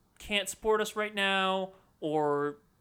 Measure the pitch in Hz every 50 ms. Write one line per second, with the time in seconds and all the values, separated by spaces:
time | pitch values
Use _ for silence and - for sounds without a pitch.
0 | _ _ _ _ - - 214 202 190 196 - - - 220 220 214 214 214 - 214
1 | 214 208 214 202 196 196 196 190 190 190 190 190 185 190 - - - _ _ _
2 | - 156 151 156 151 147 143 143 143 147 147 - _ _ _ _